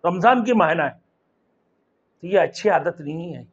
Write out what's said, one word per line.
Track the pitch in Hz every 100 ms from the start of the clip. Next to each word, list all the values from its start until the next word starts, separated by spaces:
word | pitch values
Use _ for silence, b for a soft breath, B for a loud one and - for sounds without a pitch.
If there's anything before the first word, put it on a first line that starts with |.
रमज़ान | 170 180 214 254
के | 226
महीना | 226 165 165
है, | 143 - _ _ _ _ _ _ _ _ _ _ _ _
तो | 175
ये | 190
अच्छी | 165 - 208
आदत | 165 131 127
नहीं | 147 160 175
है। | 131 117